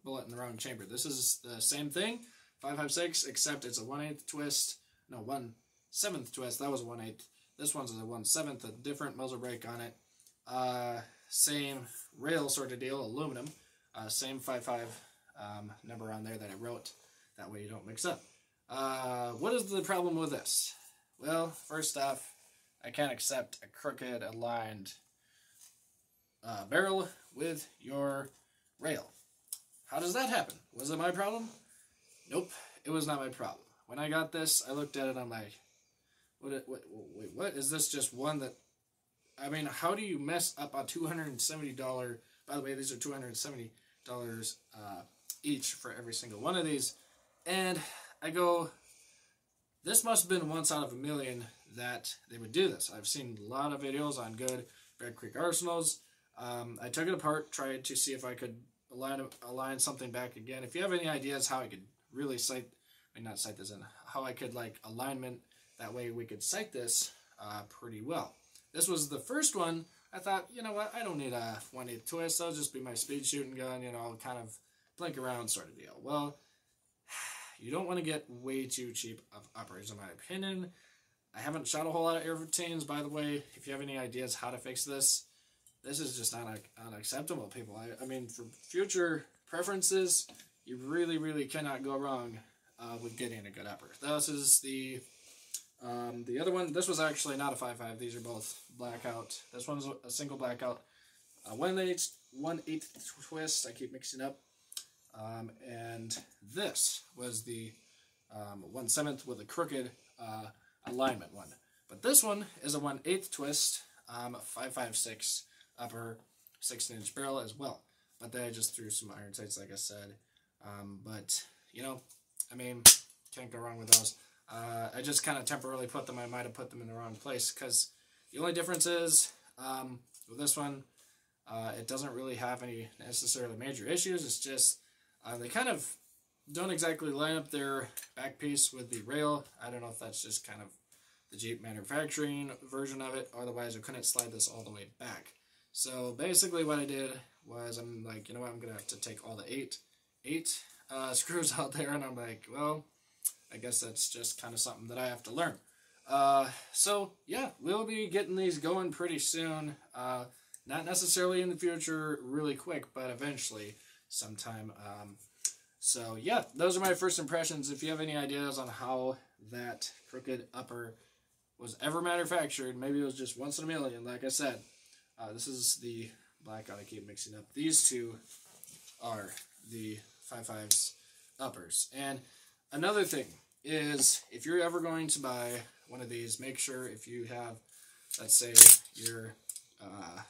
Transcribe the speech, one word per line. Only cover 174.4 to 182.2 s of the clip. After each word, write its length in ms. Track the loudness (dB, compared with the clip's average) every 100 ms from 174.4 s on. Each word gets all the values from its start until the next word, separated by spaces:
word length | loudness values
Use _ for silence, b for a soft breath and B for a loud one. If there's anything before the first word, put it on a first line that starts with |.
| 2 0 -8 B B B B -10
Uh, 140 | -8
this 140 | -6 -6
is 300 | 2 2 2
the 320 | -2 -6 -8 B B _
blackout 360 | -12 -10 -10 -12
I 40 |
keep 220 | -12 -12 -12
mixing 300 | -10 -10 -12
up. 100 | -10
These 360 | 0 6 8 8
two 300 | 6 0 -6 -14 -20 -20 -20 -18 -18 -18 -8
are 320 | -4 -4 -4 -10 -12 -18 -12
the 300 | -8 -6 -8 -12 -20
five 240 | -14 -10 -8
fives 480 | 0 6 6 4 B B B B -6
uppers. 500 | -4 -4 -2 0 0
And 260 | -2 -4 -4